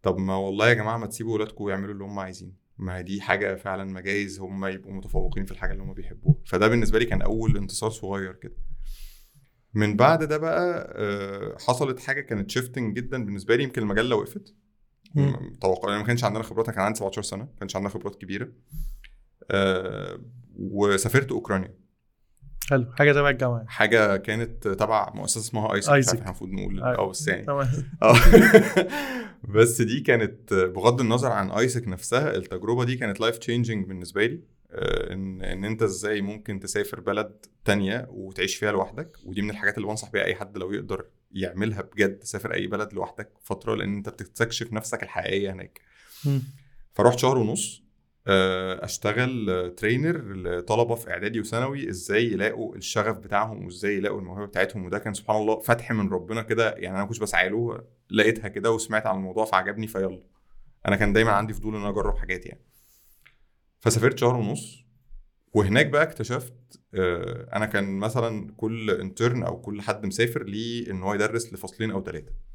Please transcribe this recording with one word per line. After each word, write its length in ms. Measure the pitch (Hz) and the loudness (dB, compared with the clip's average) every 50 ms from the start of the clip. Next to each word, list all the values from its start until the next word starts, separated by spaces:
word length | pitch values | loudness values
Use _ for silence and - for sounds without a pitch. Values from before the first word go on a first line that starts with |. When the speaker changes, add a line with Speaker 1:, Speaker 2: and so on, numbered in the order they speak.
| - | 0
Speaker 1:
طب 140 | 98 92 | 0 0
ما 180 | 92 95 95 95 | 0 0 0 0
والله 340 | 95 98 98 98 101 110 117 | -2 -2 -2 0 4 6 6
يا 40 | 117 | 6
جماعه 240 | 110 107 110 117 | 4 2 -2 -4
ما 80 | 117 110 | -4 -6
تسيبوا 280 | 101 - - 113 113 113 | -8 -8 -8 -6 -4 -2
ولادكم 340 | 107 107 104 - - 104 101 | -2 -2 -4 -6 -6 -4 -4
يعملوا 240 | 92 95 98 101 104 | -2 -4 -4 -6 -8
اللي 100 | 98 98 | -10 -10
هم 160 | 101 101 101 | -8 -8 -8
عايزينه، 320 | 95 92 90 95 92 92 95 _ _ _ _ | -8 -8 -10 -14 -16 -18 -18 _ _ _ _
ما 240 | - 98 92 90 92 | -8 -8 -6 -6 -8
دي 200 | 87 90 98 101 | -6 -6 -6 -6
حاجه 340 | - - 95 98 101 95 95 | 0 0 0 2 2 -2 -2
فعلا، 280 | 90 - 98 95 95 95 | -4 -6 -6 -6 -6 -6
ما 180 | 95 95 92 | -8 -10 -8
جايز 380 | 90 98 101 101 101 95 90 92 | -4 -2 -2 -2 -2 -4 -8 -10
هم 260 | 95 92 95 98 98 | -10 -10 -6 -4 -4
يبقوا 280 | 95 95 95 - 98 98 | -4 -6 -6 -12 -10 -10
متفوقين 520 | 95 92 - - - 98 90 - 98 95 | -10 -6 0 0 2 2 2 0 -2 -4
في 60 | 95 | -4
الحاجه 200 | 95 - 95 92 | -6 -4 -2 -2
اللي 120 | 92 95 95 | -2 -2 -6
هم 100 | 95 95 | -8 -10
بيحبوها. 420 | - - - - - - 151 147 - - | -8 -10 -10 -12 0 2 2 2 2 2
فده 220 | - - 90 104 | -2 2 4 6
بالنسبه 320 | 113 117 120 110 104 110 113 | 6 6 6 6 6 6 4
لي 60 | 120 | 4
كان 160 | 120 101 95 | 4 2 2
اول 360 | - - 110 113 113 110 107 | 4 4 2 4 4 4 4
انتصار 320 | 98 98 95 - - 110 107 | 2 0 -4 -4 -2 -4 -4
صغير 440 | 107 - - 95 98 98 95 92 - | -4 -4 -6 -6 -4 -4 -6 -6 -10
كده. 220 | - - - - - - - - - - - - - - - - - - _ _ - _ _ _ _ _ _ - | -14 -16 -12 -8 -6 -6 -4 -4 -6 -6 -8 -8 -10 -12 -16 -16 -20 -20 _ _ -20 _ _ _ _ _ _ 0
من 220 | 107 107 104 101 | 2 2 2 6
بعد 280 | 104 123 147 165 160 156 | 6 6 6 6 4 2
ده 140 | 147 151 | -2 -2
بقى، 560 | 151 160 165 165 170 180 175 175 - - - - | -2 0 0 0 0 0 0 -2 -4 -8 -10 -6
آه، 640 | - 104 101 101 101 98 98 98 98 101 104 - - - | -4 -4 -2 -2 -4 -6 -8 -8 -8 -8 -8 -8 -2 0
حصلت 320 | - 123 - 147 135 127 - | 0 0 2 0 -2 -4 -6
حاجه 220 | - - 139 139 | -6 -6 -6 -6
كانت 300 | - - 113 104 98 98 | -4 -4 -4 -4 -4 -2
شيفتنج 440 | - 123 123 123 - 139 120 107 98 | -4 -4 -4 -4 -6 -6 -4 -4 -4
جدا 300 | 123 123 - 135 131 113 | -6 -6 -6 -6 -6 -6
بالنسبه 300 | 98 101 98 - - 113 | -6 -8 -6 2 2 4
لي. 80 | - 143 | 4 2
يمكن 180 | 127 - 135 | -2 -2 -4
المجله 340 | 110 104 101 107 113 - 120 | -2 0 0 0 2 2 2
وقفت. 400 | 104 - - - 208 - - _ _ _ _ _ _ _ _ _ _ _ _ - | 0 0 -2 -10 -14 -16 -16 _ _ _ _ _ _ _ _ _ _ _ _ 2
Speaker 2:
مم. 140 | 147 139 139 | 2 2 2
Speaker 1:
م-، 240 | - - - - - - | 2 -2 -8 -12 -10 -2
توقع-، 260 | - 95 95 - - 101 | 0 0 0 2 0 -2
يعني 120 | 101 104 | -2 -2
ما 60 | 104 | 0
كانش 160 | 120 120 120 120 | 0 0 2 2
عندنا 200 | 104 101 113 110 | 0 0 -2 -6
خبرات، 220 | - - 110 113 | -4 -2 -2 -2
أنا 100 | 113 104 | -2 0
كان 100 | 101 95 | 0 0
عندي 140 | 104 107 - | 0 0 -2
سبعتاشر 220 | 98 98 - 107 | -4 -4 -4 -6
سنه، 220 | 98 - 98 98 120 | -6 -6 -8 -8 -10
ما 60 | 147 - - | -12 -12 -12
كانش 160 | 101 95 - | -10 -6 -4
عندنا 140 | 95 98 101 | -4 -4 -4
خبرات 260 | - 104 - 104 101 | -6 -6 -8 -8 -10
كبيره. 320 | - 101 90 95 101 120 - - _ _ _ - - - - - - - - - _ _ _ _ _ - - | -10 -10 -8 -6 -6 -6 -10 -12 _ _ _ -8 -6 -6 -6 -8 -12 -18 -20 -20 _ _ _ _ _ -6 -2
آه، 680 | 98 98 98 95 95 92 92 95 104 104 95 90 - - - - - - - - - | 2 2 4 4 2 2 -2 -4 -6 -6 -8 -8 -10 -12 -14 -18 -20 -20 -20 -20 -12
وسافرت 760 | 95 98 95 98 101 101 101 98 95 95 107 - 139 135 - | -10 -8 -4 0 2 4 4 4 4 2 4 2 2 2 2
اوكرانيا. 420 | 123 110 - - 101 95 92 - - _ _ _ _ _ _ _ _ _ _ _ _ _ - - - - - - | -4 -6 -2 0 -2 -2 -2 -4 -12 _ _ _ _ _ _ _ _ _ _ _ _ _ -20 -16 -10 -10 -2 2
Speaker 2:
حلو، 220 | 143 131 120 123 | 2 2 2 -2
حاجه 200 | - - 151 147 | 0 4 4 6
تبع 180 | 139 143 143 143 | 6 6 4 2
الجامعه. 360 | 135 - 135 123 120 113 110 | 2 2 0 0 -2 -2 -6
Speaker 1:
حاجه 500 | 110 - - 107 104 117 113 107 104 98 | -8 0 2 4 6 6 6 6 6 4
كانت 500 | 95 - - 107 113 117 113 - - - | 0 0 -2 -2 -2 -4 -6 -8 -4 -4
تبع 440 | 107 95 95 107 104 110 104 98 - 107 | -4 0 0 2 2 2 2 0 0 -6
مؤسسه 240 | 104 101 98 - 113 | -8 -4 -4 -4 -4
اسمها 340 | 107 - - 110 107 107 98 | -4 -4 -2 -2 0 0 0
ايسك، 160 | 101 - - | 0 4 6
مش 40 | 143 | 6
عارف 140 | 139 131 117 | 6 6 4
Speaker 2:
آيسك. 160 | - - 95 | 0 -2 -2
Speaker 1:
المفروض 240 | 95 90 - - 92 | -8 -10 -10 -8 -8
نقول، 320 | 95 95 95 95 95 98 123 | -6 -6 -6 -4 -6 -2 -2
Speaker 2:
أيوة. 140 | 127 123 | -2 0
Speaker 1:
اه، 120 | - 98 95 | 0 -2 -2
بس 180 | 92 - - | -2 -4 -2
يعني. 180 | - 92 - - | -2 -2 -2 -2
Speaker 2:
تمام. 220 | 151 143 139 135 123 123 - - - - - - | -4 -2 0 0 0 0 -2 -4 -8 -2 4 8
Speaker 1:
اه. 120 | 110 120 117 - - 226 220 220 - - 214 214 - - - - - 285 294 285 262 262 247 226 208 - - - | 10 10 12 12 12 12 12 12 12 10 10 8 8 4 2 2 2 -2 -6 -6 -6 -8 -8 -10 -12 -14 -14 -10
<laughs> 120 | - 101 | 2 6
بس 260 | 107 117 120 117 - | 6 6 6 6 0
دي 180 | 120 104 117 147 | 0 0 0 0
كانت 520 | 143 - 127 117 110 98 - - - - 104 | 2 4 4 4 2 -2 -4 -12 -6 0 2
بغض 480 | 95 92 92 90 98 95 120 123 127 | 2 2 2 0 4 4 4 4 4
النظر 300 | 127 107 113 123 135 127 | 2 2 2 0 0 0
عن 200 | 104 101 98 92 | -2 -2 -2 -2
ايسك 360 | 90 104 120 127 123 120 117 | 0 0 0 2 0 -2 -4
نفسها، 480 | 104 92 90 - - 120 131 147 147 - | -6 -8 -8 -4 -2 0 0 0 0 -2
التجربه 480 | 95 90 - 95 90 - 107 117 123 120 | -4 -4 -6 -10 -6 -2 -2 0 0 0
دي 120 | 123 131 | -2 -2
كانت 240 | 127 123 107 98 101 | -4 -4 -4 -2 0
لايف 180 | 110 113 117 | 0 -2 -2
تشينجينج 500 | - - - 117 120 117 113 113 104 92 | -2 -4 -2 -2 0 0 -2 -2 -6 -6
بالنسبه 380 | 90 95 90 90 87 - 98 107 | -6 -8 -12 -12 -6 0 0 0
لي. 160 | 120 143 170 - _ _ _ _ _ | 0 0 -6 -12 _ _ _ _ _
آه، 420 | - - - - - - - - 92 | -10 -6 -2 -2 -2 -2 -4 -6 -6
ان، 280 | 95 95 98 95 92 | -8 -8 -8 -8 -8
ان 240 | 92 92 92 92 98 | -6 -6 -4 -4 -4
انت 180 | 107 113 113 113 | -4 -2 0 0
ازاي 380 | 101 95 90 101 104 107 104 | 0 0 -4 -4 -2 -2 -2
ممكن 380 | 98 101 107 107 - - 101 95 | -2 -6 -8 -10 -10 -10 -10 -8
تسافر 400 | 95 98 - 104 101 - - - | -8 -4 -2 -2 -2 -2 -6 -6
بلد 460 | - 110 98 107 107 - - _ - _ _ _ - | -4 -2 -2 -2 -2 -4 -8 _ -20 _ _ _ 0
تانية 420 | - 101 101 98 95 107 127 - - | 0 0 2 0 -2 -2 -4 -6 -10
وتعيش 460 | 95 98 95 95 92 98 95 98 - | -14 -14 -14 -12 -4 -2 -2 -2 -2
فيها 160 | - 110 104 | -2 -2 0
لوحدك، 460 | 104 95 95 - 110 123 165 - - - - | 0 0 -2 -2 -6 -12 -12 -12 -16 -20 -16
ودي 160 | - 92 98 | -8 -6 -4
من 80 | 101 104 | -4 -4
الحاجات 280 | 104 104 - 101 101 | -6 -2 -2 -2 -2
اللي 100 | 110 101 | -2 -6
بنصح 240 | 101 110 113 - - | -4 -6 -6 -8 -4
بيها 120 | - 101 92 | -2 0 0
اي 120 | 90 95 | 0 -2
حد 220 | 98 104 95 104 | -4 -8 -12 -10
لو 140 | 98 92 92 | -10 -8 -6
يقدر 340 | 104 101 - 101 101 - - _ _ _ _ _ | -6 -8 -6 -6 -8 -8 -8 _ _ _ _ _
يعملها 500 | - 95 92 90 87 95 104 113 104 98 | -6 -6 -6 -6 -4 -4 -4 -4 -4 -6
بجد، 380 | 95 - - 110 104 95 98 - | -10 -8 2 2 2 2 2 -4
تسافر 340 | - - - 98 104 95 82 | -12 -10 -10 -6 -6 -4 -4
اي 140 | 92 98 | -4 -2
بلد 260 | 98 104 101 107 101 101 | -4 -4 -4 -4 -6 -4
لوحدك 380 | 98 95 - - - 107 - _ _ | -6 -6 -6 -8 -14 -16 -16 _ _
فتره، 340 | _ - 101 98 - 113 107 | _ -8 -8 -6 -4 -4 -4
لان 200 | 104 98 98 101 | -2 -2 -4 -4
انت 140 | 101 101 104 | -4 -6 -10
بتستكشف 640 | - - 104 - _ - 117 117 - - 117 - 107 | -12 -12 -16 -16 _ -2 -2 -2 -2 -8 -8 -6 -6
نفسك 300 | 107 - - - 107 101 | -6 -6 -6 -8 -8 -8
الحقيقيه 480 | - - - 90 98 95 98 101 95 92 | -8 -6 -6 -4 -2 -2 -2 -2 -4 -6
هناك. 280 | 92 - - _ - _ _ _ _ - - - - - | -10 -14 -18 _ -20 _ _ _ _ -20 -20 -20 -6 -2
Speaker 2:
مم. 160 | 143 139 135 135 - - - - - - - - _ _ | 0 0 0 -2 -6 -14 -20 -20 -20 -20 -20 -20 _ _
Speaker 1:
فرحت 260 | - 104 120 117 - | 4 6 6 6 6
شهر 180 | - 127 135 | 2 2 2
ونص، 460 | 127 113 107 135 - - - - - _ _ _ _ _ _ _ _ _ | 2 0 0 -2 -4 -6 -8 -10 -16 _ _ _ _ _ _ _ _ _
آه، 580 | 98 98 95 95 95 92 92 92 92 92 - - | 2 4 4 4 2 0 -2 -4 -4 -6 -8 -8
اشتغل، 640 | 101 - - - 104 104 120 123 127 131 120 107 98 | -8 -8 -4 -2 -2 0 0 -2 -2 -2 -4 -2 -2
آه، 180 | 92 90 90 | -2 -2 -4
ترينر 640 | 90 87 - 107 107 120 131 151 165 175 156 120 101 98 | -6 -6 -2 0 0 0 2 0 0 -2 -2 -6 -10 -10
لطلبة 640 | 95 90 87 87 87 87 - 110 113 117 117 117 | -8 -4 -4 -4 -4 0 0 2 2 2 2 0
في 160 | 113 - 87 | -4 -4 -8
اعدادي 280 | 87 90 101 107 117 113 | -8 -6 -4 -4 -4 -4
وثانوي، 500 | 104 - 123 117 127 135 139 139 135 92 | -6 -4 -4 -4 -4 -4 -6 -8 -8 -8
ازاي 420 | 92 87 - - 101 110 117 117 | -8 -10 -6 0 2 2 2 2
يلاقوا 440 | 98 92 101 110 - 117 113 - - | 0 0 0 -2 -2 -4 -8 -8 -10
الشغف 420 | - - - - 110 101 113 117 | -10 -10 -4 -2 0 0 0 -2
بتاعهم 480 | - 90 95 101 101 107 110 107 101 95 | -4 -6 -2 0 0 0 -2 -6 -10 -12
وازاي 320 | 90 87 90 101 101 104 | -12 -10 -4 -2 -2 -2
يلاقوا 220 | 95 95 104 98 101 | 0 -2 -2 -4 -6
الموهبة 260 | 95 87 90 101 104 | -8 -10 -10 -10 -10
بتاعتهم. 400 | 101 - 92 95 98 - 107 92 | -6 0 0 0 0 -2 -8 -6
وده 140 | 87 92 104 | -6 -6 -4
كان 140 | - 110 101 | -4 -6 -8
سبحان 220 | - - - 107 107 | -6 -2 0 0 2
الله 180 | 107 110 110 110 | 2 2 0 0
فتح 320 | - - 117 117 - - | 2 2 2 2 2 -2
من 180 | 120 107 98 95 | -2 0 0 0
ربنا 320 | 95 90 85 85 90 92 | -2 -4 -4 -4 -6 -6
كده، 280 | - - 110 113 113 107 | -2 -2 0 2 2 0
يعني 180 | - - - 92 | 0 -4 -8 -6
انا 100 | 95 95 | -4 -4
ما 60 | 101 | -4
كنتش 140 | 104 120 120 | -4 -4 -6
بسعى 300 | 107 98 - 85 92 92 | -4 0 2 2 2 2
له، 340 | 98 113 117 117 110 - - _ _ _ _ _ | 0 -2 -2 -2 -6 -8 -14 _ _ _ _ _
لقيتها 380 | 101 107 104 110 110 110 110 | 2 4 6 6 4 2 -6
كده 240 | 101 - 104 98 117 | -8 -6 0 0 0
وسمعت 340 | 113 110 110 - 107 107 107 | 0 0 -2 -2 -2 0 0
عن 80 | 107 95 | 0 -2
الموضوع 300 | 95 95 92 92 107 110 | -2 -4 -4 -2 -2 0
فعجبني 420 | - 98 92 92 101 101 110 110 | 2 2 2 2 0 -4 -6 -8
فيلا. 360 | 107 - 98 95 92 92 92 - _ _ _ _ _ - - - - - _ - | -6 -2 -2 -2 -2 -4 -8 -16 _ _ _ _ _ -20 -20 -20 -20 -20 _ 0
انا 80 | - 101 | 0 2
كان 180 | 101 107 104 101 | 4 4 4 6
دايما 180 | 110 113 113 | 4 6 6
عندي 220 | 101 101 104 107 107 | 4 2 2 0 -4
فضول 220 | 107 107 107 107 | -6 -6 -6 -6
ان 60 | 104 | -4
انا 80 | 101 104 | -4 -2
اجرب 280 | 98 104 101 104 101 | -2 0 0 0 0
حاجات 280 | - - - 92 90 - | -2 -2 -4 -6 -8 -8
يعني. 160 | - - - _ _ _ _ _ _ _ _ _ _ _ _ _ _ _ _ _ _ _ _ _ _ _ _ | -14 -18 -18 _ _ _ _ _ _ _ _ _ _ _ _ _ _ _ _ _ _ _ _ _ _ _ _
فسافرت 380 | - 117 - 117 110 135 123 - | 2 2 4 6 4 4 4 4
شهر 160 | 127 120 127 | 2 2 2
ونص، 500 | 123 110 101 101 - - - - - _ _ _ _ _ _ - - - _ _ _ _ _ - | 2 -2 -4 -4 -6 -8 -14 -20 -20 _ _ _ _ _ _ -18 -18 -18 _ _ _ _ _ 2
وهناك 340 | 107 101 95 104 131 151 | 2 4 6 4 4 4
بقى 160 | 147 127 147 160 | 4 4 2 2
اكتشفت، 500 | 156 160 - 107 101 120 139 - - - - _ _ - - _ _ - | 2 -2 -8 -6 -4 -4 -6 -6 -10 -18 -20 _ _ -20 -20 _ _ -2
آه، 560 | 95 92 90 87 85 87 90 - - - - - | 0 0 0 0 -2 -4 -8 -8 -10 -12 -8 -4
انا 100 | 104 107 | -4 -2
كان 320 | 107 - 101 101 98 98 98 | 0 0 -2 -2 0 -2 -2
مثلا 540 | 104 113 120 127 113 117 110 104 101 107 - | -2 -2 0 0 -2 0 -2 -6 -10 -10 -8
كل 320 | - 117 110 113 113 110 107 | -6 -4 -4 -4 -2 -2 -2
انترن 520 | 95 - 95 95 - - 113 120 123 120 90 | 0 0 -2 -8 -4 0 0 0 2 0 -2
او 180 | 87 85 - | -4 -6 -8
كل 200 | - 104 101 104 | -10 -10 -10 -8
حد 240 | 101 113 107 - 107 | -4 -4 -4 -4 -4
مسافر 380 | 95 95 - 117 117 117 113 101 | -6 0 0 0 0 0 -4 -6
ليه 480 | 101 101 107 117 117 117 120 - - | -6 -6 -6 -6 -4 -6 -6 -6 -6
ان 120 | 95 92 92 | -6 -4 -2
هو 100 | 98 104 | -2 0
يدرس 400 | 101 104 107 110 117 113 - 95 | 2 0 0 0 -2 -4 -6 -12
لفصلين 380 | 95 - 92 - - 113 107 | -12 -12 -14 -6 -6 -4 -4
او 120 | 98 98 95 | -4 -4 -6
ثلاثة. 280 | - 80 78 - - - - - - | -6 -10 -10 -10 -10 -12 -12 -12 -16